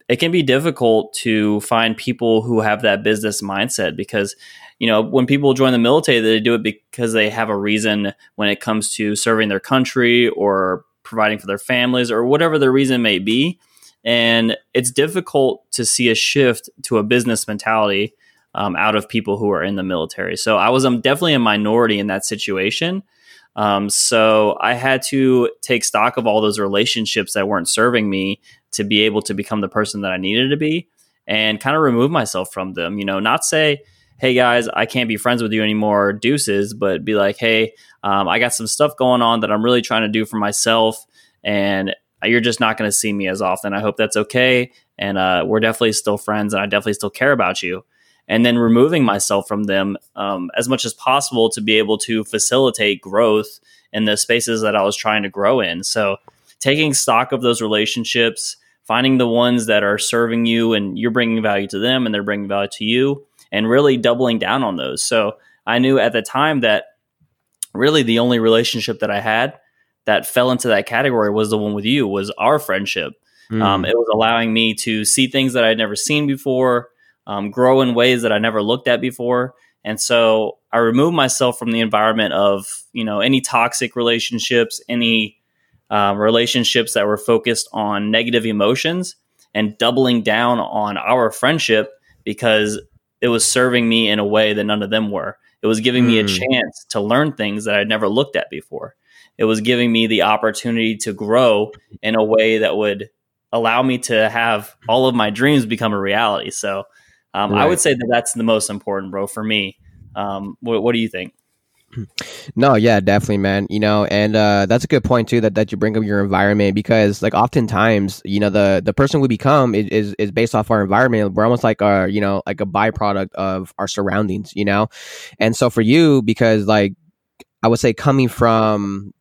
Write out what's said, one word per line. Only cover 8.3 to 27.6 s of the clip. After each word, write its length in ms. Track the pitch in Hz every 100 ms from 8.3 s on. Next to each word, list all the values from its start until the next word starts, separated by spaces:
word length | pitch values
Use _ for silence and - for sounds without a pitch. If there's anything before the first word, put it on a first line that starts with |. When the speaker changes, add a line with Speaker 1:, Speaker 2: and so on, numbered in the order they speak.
| -
Speaker 1:
when 140 | 104
it 100 | 101
comes 320 | 120 110 - -
to 200 | 104 104
serving 340 | 117 110 107
their 100 | 98
country 720 | - 131 123 131 120 120 120
or 540 | - 101 95 92 92 _ _
providing 360 | - 113 107 107
for 80 | 95
their 100 | 101
families 540 | - 127 123 127 120
or 140 | 113 123
whatever 340 | 147 165 156
the 100 | 135
reason 320 | 135 135 123
may 160 | 113 92
be. 420 | 98 120 165 - _ _ - _
And 540 | 117 120 117 117 113 - _
it's 180 | 127 123
difficult 720 | 139 156 180 175 143 131 - -
to 140 | - 113
see 240 | - 120
a 60 | 110
shift 540 | - 143 127 113 - _
to 140 | - 113
a 60 |
business 440 | 104 123 120 110 -
mentality, 640 | 104 110 110 104 98 107 _ _ _ _ -
um, 200 | 101 87
out 200 | 107 107
of 120 | -
people 300 | 113 104 101
who 120 | 104
are 120 | 90
in 120 | 92 98
the 80 |
military. 520 | 92 87 80 - 92 87
So 200 | 113 101
I 120 | 107
was, 160 | 131 131
um, 160 | 120
definitely 320 | 131 143 170
a 60 | 139
minority 600 | 113 104 104 113 117 104
in 80 | 101
that 180 | 95 -
situation. 760 | 107 - 95 98 - 165 190 - _ _ - _ -
Um, 340 | 104 101 101
so 680 | - - 117 110 107 104 -
I 120 | 110
had 280 | 120 135 131 -
to 420 | 135 131 127 120 -
take 220 | - 123
stock 340 | - 107 120 123
of 80 | 113
all 140 | 107
those 200 | 107 104
relationships 760 | 98 98 113 117 107 110 95
that 140 | 104 98
weren't 200 | 98